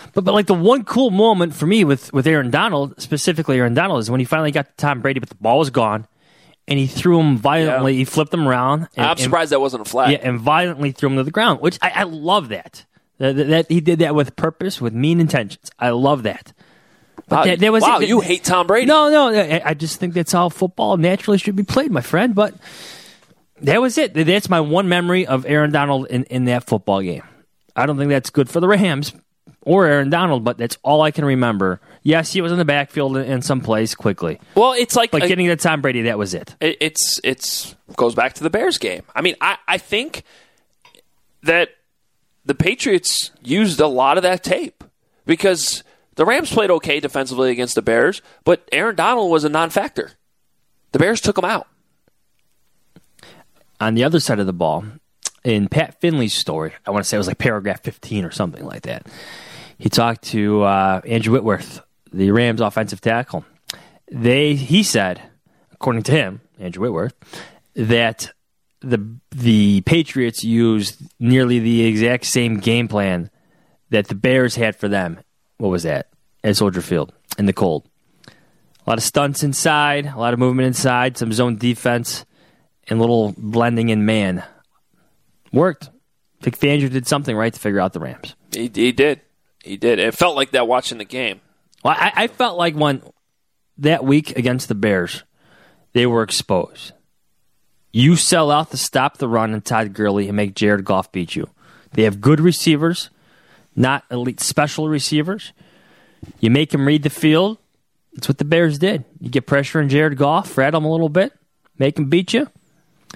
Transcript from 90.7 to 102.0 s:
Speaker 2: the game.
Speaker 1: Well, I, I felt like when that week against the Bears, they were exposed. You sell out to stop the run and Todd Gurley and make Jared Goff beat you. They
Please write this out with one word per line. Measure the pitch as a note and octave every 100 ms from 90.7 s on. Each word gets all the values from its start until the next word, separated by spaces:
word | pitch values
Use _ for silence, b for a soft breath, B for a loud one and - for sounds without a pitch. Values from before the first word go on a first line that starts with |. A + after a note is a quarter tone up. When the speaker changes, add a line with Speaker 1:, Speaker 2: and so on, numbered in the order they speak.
| B2 - A#2
Speaker 2:
the |
game. | G2+ B2+ A#2 F#2+ _ _ _ _
Speaker 1:
Well, | C3 D#3+
I, | F#3
I | - A#3
felt | - A#3+ F3
like | E3+
when | D3+ D3+ C3+ - _ _ _ _ _ _ -
that | C#3+ E3
week | C3+ D3 D3+ -
against | B2 B2+ -
the |
Bears, | G#2+ G#2+ F#2+ F2 - - _ b b b b b
they | B2
were | B2 A#2
exposed. | G#2+ - - F#2 - - - - _ _ _ _ _ _ _ _ _
You | A2+ C#3
sell | E3+ - E3+ D3+
out | D3 D#3+
to | C3+
stop | - C3 C#3 -
the | B2+
run | A2+ A2
and | G#2+
Todd | - A2+ G#2+
Gurley | G2 G#2 G2+ G2
and | G#2
make | G2+
Jared | G2 G#2 G2+
Goff | F#2+ F#2+ -
beat | F#2+ E2
you. | - - _ b b b
They | -